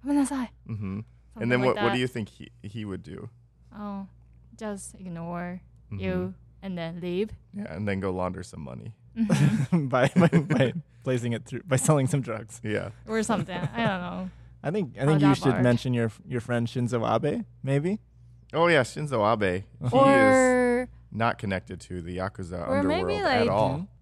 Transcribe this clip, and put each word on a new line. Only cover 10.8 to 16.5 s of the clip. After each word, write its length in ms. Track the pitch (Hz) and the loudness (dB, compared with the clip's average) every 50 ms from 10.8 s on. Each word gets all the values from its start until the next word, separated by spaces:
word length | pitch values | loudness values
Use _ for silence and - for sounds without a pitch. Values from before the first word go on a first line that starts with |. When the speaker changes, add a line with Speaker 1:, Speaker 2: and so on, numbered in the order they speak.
| - _ - - - | -10 _ -20 -10 -4
Speaker 3:
placing 260 | 135 127 123 113 120 | -2 -2 0 0 -2
it 140 | 117 110 117 | -4 -4 -6
through, 160 | - - 117 - | -8 -12 -12 -4
by 140 | - 131 127 | 0 0 2
selling 300 | - - 156 147 131 127 | 4 4 4 4 4 2
some 120 | - 143 | 2 0
drugs. 400 | 127 120 113 107 117 110 - - | 0 -2 -6 -8 -10 -14 -16 -10
Speaker 2:
Yeah. 280 | - 107 104 101 92 98 - - - - | -6 -2 -2 -2 -2 -4 -12 -14 -10 -4
Speaker 1:
Or 160 | 220 220 214 | -2 -2 0
something. 320 | - 226 190 151 - 180 | 0 0 -2 -2 -4 -6
I 320 | 175 175 - - 226 233 220 | -6 -6 -6 -4 -2 0 0
don't 140 | 196 185 | 0 -2
know. 280 | 180 180 175 180 185 185 - - - - | -4 -6 -8 -8 -8 -10 -10 -14 -20 -20
Speaker 3:
<laughs> 160 | - - - | -20 -8 -6
I 80 | 156 | -4
think, 260 | 165 214 190 123 - 98 | -2 -2 -4 -4 -4 -2
I 40 | |
Speaker 1:
How 60 | 127 143 | 2 2
Speaker 3:
think 140 | 156 147 | 4 6
you 60 | 143 143 | 6 4
Speaker 1:
that 80 | 139 131 | 4 4
Speaker 3:
should 160 | - 139 127 | 4 2 2
Speaker 1:
works. 100 | - 127 | 4 4
Speaker 3:
mention 300 | 123 120 117 - 127 123 | 4 4 2 2 0 0
your, 180 | 120 117 110 107 - - - | 0 0 -2 -2 -6 -12 -6
your 140 | 131 120 | -6 -6
friend 260 | 113 - | -4 -2